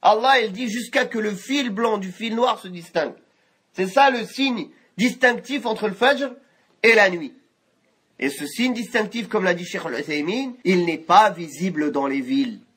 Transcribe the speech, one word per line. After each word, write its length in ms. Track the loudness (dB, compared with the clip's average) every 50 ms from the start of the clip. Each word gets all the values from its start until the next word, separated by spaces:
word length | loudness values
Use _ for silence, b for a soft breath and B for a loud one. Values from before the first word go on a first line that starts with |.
Allah, 400 | 6 4 4 4 4 4 4 4
il 120 | 2 -2 -4
dit 160 | -6 -6 -6
jusqu'à 360 | -6 -6 -8 -2 -2 -2 -2
que 140 | 0 -2 -4
le 140 | -4 -4 -4
fil 380 | -6 -6 -4 -2 -2 -2 -2
blanc 280 | -4 -2 0 0 0 -2
du 120 | -4 -8
fil 260 | -10 -8 -6 -6 -2
noir 220 | 0 0 0 0 -2
se 80 | -6 -14
distingue. 440 | -14 -14 -16 -6 _ -2 -2 -2 -6 -12 _ _ _ _ _ _ _ _ _ _ _
C'est 140 | -4 -4 0
ça 200 | 4 4 4 4
le 140 | 4 2 -6
signe 440 | -8 -4 -2 -2 0 0 -2 -6 -10 b b b b b
distinctif 720 | 0 0 0 0 4 2 2 2 2 -4 -6 -8 -6 -4
entre 220 | -4 -4 -2 -2 -4
le 60 | -2
Fajr 360 | 2 2 2 2 2 0 -6 -8 -12 b b b b b b b _ 4
et 100 | 4 6
la 160 | 6 6 4
nuit. 240 | 2 -2 -8 -10 -12 _ _ _ _ _ _ _ _ _ _ _ _ _ _ _ _ _
Et 100 | -6 -4
ce 160 | -4 -4 -10
signe 260 | -10 -4 -2 -2 -2 -2
distinctif, 560 | -4 -6 -4 -2 -2 -2 -2 -4 -8 -8 -4
comme 160 | -2 0 2
l'a 80 | 2 0
dit 120 | 0 -4
Cheikh 200 | -8 -10 -8 -8
Al-Uthaymin, 680 | -6 -6 -6 -6 -4 -4 -4 -2 -2 -2 -4 -4 -6 -10 -6 _
il 220 | 2 2 2 2
n'est 100 | 0 -2
pas 320 | -6 0 6 6 8 8 6
visible 640 | 4 -2 -10 -12 -8 -6 -4 -4 -2 -2 -2 -2
dans 160 | 0 0 -2
les 140 | 0 -2 -2
villes. 400 | -2 -2 0 0 0 0 -4 -10 _ _ _